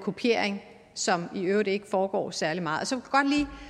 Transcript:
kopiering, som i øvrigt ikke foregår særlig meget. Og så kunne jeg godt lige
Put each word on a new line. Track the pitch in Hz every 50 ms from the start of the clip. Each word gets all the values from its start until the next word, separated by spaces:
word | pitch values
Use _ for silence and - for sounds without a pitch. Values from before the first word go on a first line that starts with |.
kopiering, | - 208 - - - 240 226 - 202 202 202 196 - - - - - - -
som | - - 226 185 170 175 - -
i | 196
øvrigt | 180 180 196 214 208 196
ikke | 196 208 -
foregår | - - 190 190 196 208 196 139 -
særlig | 175 - 185 156 156 180
meget. | 175 151 156 -
Og | -
så | - 262
kunne | 247 -
jeg | - - 269
godt | 285 277 285
lige | 294 285 285 - - -